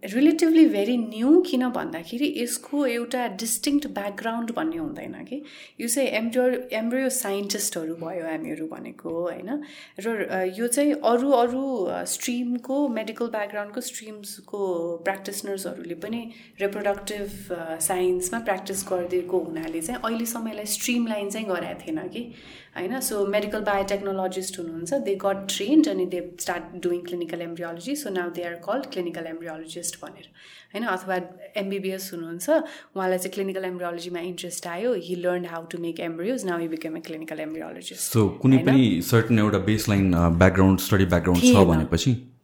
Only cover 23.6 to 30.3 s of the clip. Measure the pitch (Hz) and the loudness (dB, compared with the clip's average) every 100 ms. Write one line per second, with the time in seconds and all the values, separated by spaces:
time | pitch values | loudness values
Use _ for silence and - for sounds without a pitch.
23.6 | 208 202 196 202 196 190 185 185 185 - | 0 0 0 -2 -2 -2 -2 -2 -6 -6
24.6 | 165 165 170 277 214 196 196 196 - - | -8 -6 -2 -2 0 0 0 -2 -4 -4
25.6 | 208 311 - 190 180 180 175 - - 175 | 4 6 6 2 -2 -2 -6 -8 -4 -4
26.6 | 165 180 175 175 175 175 165 170 165 170 | -6 -4 -2 -2 -4 -6 -6 -6 -8 -8
27.6 | 170 170 170 294 - 185 175 170 175 170 | -8 -8 -6 -6 -4 -2 -2 -4 -6 -8
28.6 | 185 233 269 - 175 170 165 165 170 160 | -4 -4 -4 -6 -6 -6 -8 -10 -10 -10
29.6 | 160 170 170 - 196 190 - | -12 -8 -8 -10 -16 -18 -20